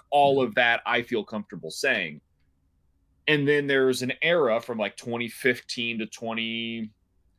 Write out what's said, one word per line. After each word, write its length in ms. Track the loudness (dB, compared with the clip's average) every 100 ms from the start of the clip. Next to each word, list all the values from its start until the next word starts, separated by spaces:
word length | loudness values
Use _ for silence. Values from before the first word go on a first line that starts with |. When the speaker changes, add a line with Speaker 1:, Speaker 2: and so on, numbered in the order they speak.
| _
Speaker 1:
all 320 | 4 4 4
Speaker 2:
Yeah. 60 | 2
Speaker 1:
of 60 | 2
that, 260 | 2 2
I 160 | 0 -2
feel 240 | -2 -4
comfortable 460 | -4 -8 -10 -12 -12
saying. 500 | -4 0 0 -2 -8 -18 _ _ _ _ _ _ _ _ _ 0
And 180 | 2 4
then 220 | 2 2
there's 340 | 2 2 2
an 100 | -2 -2
era 380 | 0 4 4 2
from, 180 | -2 -4
like, 180 | -4 -4
twenty 320 | -8 -6 -6
fifteen 720 | -2 0 0 -4 -8 -6 -6
to 80 | -8
twenty 840 | -8 -8 -6 -6 -6 -6 -8 -10 -14 _ _ _